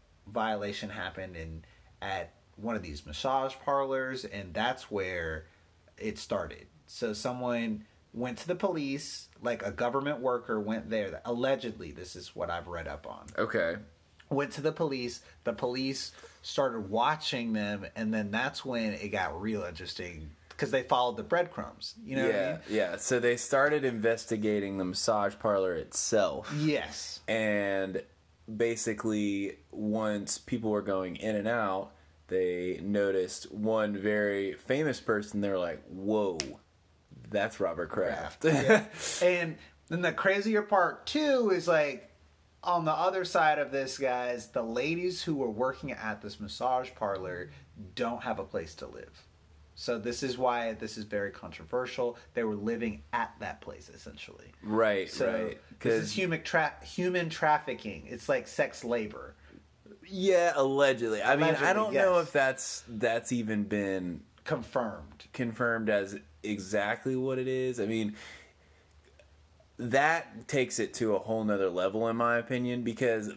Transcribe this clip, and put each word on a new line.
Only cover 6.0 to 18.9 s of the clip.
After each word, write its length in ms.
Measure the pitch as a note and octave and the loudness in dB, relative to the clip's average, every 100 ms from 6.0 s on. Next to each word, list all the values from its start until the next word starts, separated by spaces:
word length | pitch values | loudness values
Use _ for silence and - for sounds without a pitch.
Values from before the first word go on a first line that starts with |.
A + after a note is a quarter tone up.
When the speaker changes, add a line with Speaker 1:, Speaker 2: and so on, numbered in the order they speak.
| G#2+ - | -8 -6
Speaker 1:
started. 480 | - G2+ E2 - - - - | -4 -2 -4 -10 -18 -20 -16
So 260 | - A2+ | -6 -4
someone 720 | G#2 B2+ B2 B2 A#2+ A2+ G#2+ - _ _ | -2 -4 -2 -2 0 -2 -4 -8 _ _
went 280 | A#2 B2 A2+ | -6 -6 -6
to 80 | E3 | -4
the 80 | F3+ | 0
police, 720 | G3 D#3+ C#3 C#3 - - - - | 0 0 -2 -4 -6 -10 -14 -6
like, 200 | A#2+ A2+ | -2 -2
a 60 | G2 | -4
government 480 | F2 A#2+ C3+ C#3+ C3 | 0 0 0 0 0
worker 400 | B2+ A#2+ A#2+ A2 | 0 0 0 -2
went 300 | G#2 A2 - | 0 -4 -2
there. 320 | A2 G2 D2+ A#2 | -2 -2 -6 -4
Allegedly, 680 | A#2+ C3+ B2+ A#2+ - D#2+ | 0 0 0 -2 -8 -10
this 240 | - F2+ F2 | -12 -12 -12
is 200 | - - | -10 -6
what 140 | E2+ | -4
I've 180 | E2+ E2 | -4 -6
read 200 | E2+ D#2+ | -8 -8
up 180 | D2 A#1 | -8 -10
on. 200 | G1+ - - | -14 -8 -2
Speaker 2:
Okay. 380 | A2 A2 E2+ G#2 - - _ _ - | 0 2 0 -2 -8 -20 _ _ -4
Speaker 1:
Went 220 | C#3 C#3+ | 0 0
to 80 | - | 0
the 100 | D3+ | -2
police. 500 | D#3 D#3 C3 A#2+ - - - | 0 0 0 -4 -6 -14 -6
The 100 | A#2 | -4
police 580 | G#2+ B2 B2 C3+ C3+ - - - - | 0 -2 0 -2 -2 -6 -12 -20 -16
started 480 | - - C3+ A2+ G2 | -6 0 2 0 -2
watching 640 | G#2+ C3 D#3 - B2+ A#2 | 2 2 2 -2 -2 0
them, 320 | G#2+ G#2 G2+ F#2+ - | 0 0 -4 -6 -4
and 160 | A2 | 0
then 200 | A2 G2+ | 0 0
that's 340 | A2 C3 - C3+ | 0 0 -4 -4
when 280 | A#2 A2 | -2 -2